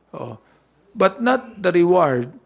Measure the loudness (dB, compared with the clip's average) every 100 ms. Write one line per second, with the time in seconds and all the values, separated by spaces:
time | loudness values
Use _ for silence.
0 | _ -16 -16 -16 _ _ _ _ _ 0
1 | 0 0 -2 -2 -4 -6 0 2 4 4
2 | 2 0 -6 -12